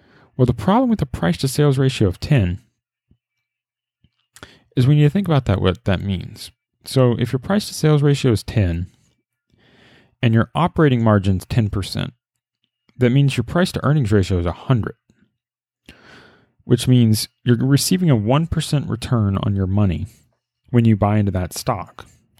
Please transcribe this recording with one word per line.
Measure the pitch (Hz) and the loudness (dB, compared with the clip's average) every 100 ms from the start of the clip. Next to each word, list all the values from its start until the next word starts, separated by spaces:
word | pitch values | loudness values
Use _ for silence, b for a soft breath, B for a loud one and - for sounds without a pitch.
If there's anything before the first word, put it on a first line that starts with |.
| b b b - | b b b -2
Well, | 123 | 0
the | |
problem | - - 214 262 | 0 0 0 2
with | 220 | -2
the | 143 | -4
price | - 170 175 | -4 -4 -2
to | 135 | -4
sales | - 147 135 | 0 0 2
ratio | 135 - 104 | 0 0 -2
of | 87 | -2
ten | - 147 90 90 - _ _ _ _ _ _ _ _ _ _ _ _ _ _ _ _ - B B B - | -4 -2 0 -2 -10 _ _ _ _ _ _ _ _ _ _ _ _ _ _ _ _ -20 B B B -2
is | 123 | 2
when | 151 | 4
you | 147 | 4
think | 196 190 | 2 0
about | 147 - | -2 0
that, | 95 | 0
what | 95 87 - | 0 -2 -4
that | 90 | -4
means. | 98 92 82 - - _ _ _ - | -4 -6 -8 -16 -20 _ _ _ -6
So | 131 127 113 | 0 2 2
if | 117 | -2
your | 131 | -4
price | - 202 - | -2 -4 -4
to | |
sales | - 160 151 | -4 0 2
ratio | 147 143 131 | 2 0 0
is | 107 | -2
ten | - - 92 82 90 _ _ _ _ _ _ b b b b b b _ | -2 -2 0 -2 -8 _ _ _ _ _ _ b b b b b b _
and | 117 | 2
your | 113 - 143 | 2 2 0
operating | 170 - 151 123 | -2 2 2 4
margin's | 113 104 98 95 - | 4 4 2 -2 -2
ten | - 107 | -2 -2
percent, | 104 92 101 92 - _ _ _ _ _ _ _ - | -4 -6 -8 -10 -12 _ _ _ _ _ _ _ -2
that | 123 | 0
means | 131 139 135 | 4 2 0
your | |
price | 117 175 185 | -2 0 -2
to | - | 0
earnings | 123 151 110 | 0 0 2
ratio | 107 90 92 | 2 2 0
is | 85 | -2
a | |
hundred, | 82 - 123 92 - _ _ _ _ _ _ _ _ - B B B B B B B | -6 -2 -2 -2 -10 _ _ _ _ _ _ _ _ -20 B B B B B B B
which | - 127 131 | -2 0 4
means | 127 117 107 - _ | 4 4 2 -2 _
you're | - 120 | -2 0
receiving | 127 139 - 185 175 | 2 0 2 0 2
a | 120 | 2
one | 104 139 165 | 2 0 0
percent | - - 147 110 | -4 -4 -4 -4
return | 113 - 120 101 98 | -8 -4 -2 0 -2
on | - 98 | -2 -2
your | 95 | -2
money | 98 101 82 92 - _ _ _ _ _ | 0 0 -2 -6 -14 _ _ _ _ _
when | 123 113 | 2 2
you | 107 | 2
buy | 101 107 | 2 0
into | 101 | 0
that | 92 90 | -2 -6
stock, | - - 107 90 - - _ _ _ | -8 -6 -6 -8 -18 -20 _ _ _